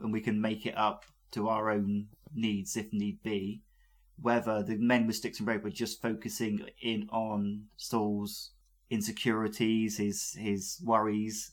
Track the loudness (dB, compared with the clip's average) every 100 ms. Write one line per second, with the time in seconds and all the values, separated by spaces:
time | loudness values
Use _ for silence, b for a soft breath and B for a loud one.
0 | -2 0 0 2 0 -2 -4 0 0 0
1 | -12 _ _ -2 0 2 2 2 2 0
2 | -4 -16 -10 -2 0 0 -2 -4 -2 -2
3 | -2 -4 -2 -2 -2 -6 -14 _ _ _
4 | _ -2 2 2 2 0 0 2 4 6
5 | 4 0 -4 -2 0 0 -2 -4 -4 -2
6 | -4 -4 -6 -2 -2 -2 -4 -6 -2 -2
7 | -2 -2 0 0 -2 -4 -10 -14 -2 0
8 | 2 0 -2 -8 -12 -18 _ _ _ -4
9 | -2 0 2 2 0 2 2 4 2 0
10 | 0 0 -6 -4 -2 -2 -2 -6 2 4
11 | 4 0 -2 -6 -10